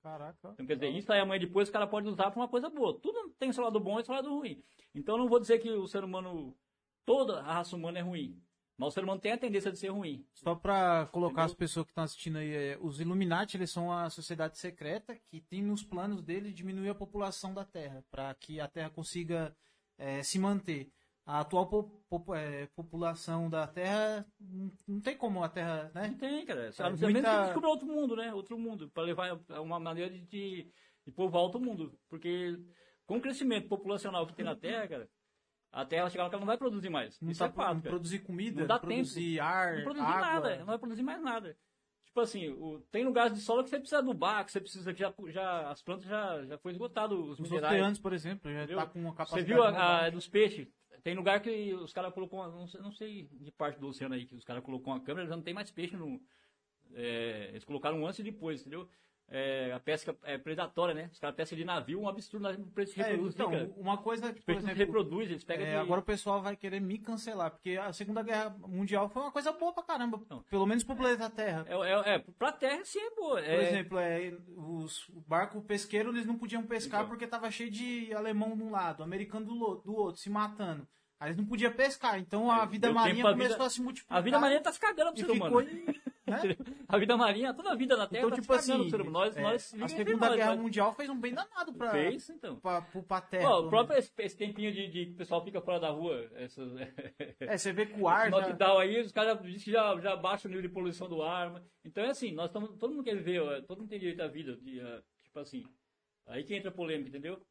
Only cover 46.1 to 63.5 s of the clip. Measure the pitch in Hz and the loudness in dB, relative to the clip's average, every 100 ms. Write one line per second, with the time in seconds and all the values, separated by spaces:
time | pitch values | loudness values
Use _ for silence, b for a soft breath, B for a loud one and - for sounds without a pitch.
46.1 | 214 202 160 135 147 180 180 240 226 214 | -4 -2 -4 -6 -10 -8 -6 -4 -2 0
47.1 | 196 151 147 165 165 151 202 196 202 196 | 0 -2 -6 -2 0 4 4 4 0 -2
48.1 | 180 160 196 151 147 151 175 160 175 170 | -4 -4 -8 -6 -6 -4 -4 -4 -4 -8
49.1 | 160 160 170 170 240 226 185 180 170 165 | -6 -2 -2 6 8 8 6 6 6 4
50.1 | 175 - 202 208 208 135 _ _ - 170 | 0 0 4 4 4 -12 _ _ -10 -6
51.1 | 180 185 202 214 220 202 185 165 - 185 | 0 4 4 2 -2 -2 -4 -6 -6 -6
52.1 | 185 180 190 180 170 175 185 202 208 214 | -6 -8 -8 -10 -10 -14 -12 -14 -12 -12
53.1 | 202 143 139 143 _ 147 139 139 131 135 | -10 -14 -16 -20 _ -2 -2 -8 -6 -4
54.1 | 127 123 123 - 123 131 127 135 131 127 | -4 -8 -16 -10 -8 -6 -8 -4 -6 -4
55.1 | 156 170 165 160 185 202 - 175 185 156 | -6 -4 -6 -6 -8 -10 -6 -6 -6 -8
56.1 | 127 _ b b b _ _ _ 123 120 | -8 _ b b b _ _ _ -8 -4
57.1 | 117 117 107 101 107 - 143 147 160 160 | -4 -4 -6 -10 -14 -8 -4 -2 0 -4
58.1 | 196 214 214 160 143 139 160 175 b b | -4 -8 -6 -6 -6 -8 -12 -14 b b
59.1 | b _ 135 135 135 127 123 - 156 - | b _ -4 -2 0 -2 -4 -2 -2 -2
60.1 | 147 147 139 156 160 175 - 175 156 170 | -8 -6 -8 -6 -4 -4 0 0 0 -6
61.1 | - 147 - 160 160 170 170 123 175 208 | -8 -8 -4 -6 -4 -2 -4 -2 -4 -4
62.1 | 196 - 214 202 190 190 - 196 185 220 | -6 -8 -6 -4 -4 -8 -4 -4 0 0
63.1 | 180 185 - 170 | 2 0 0 0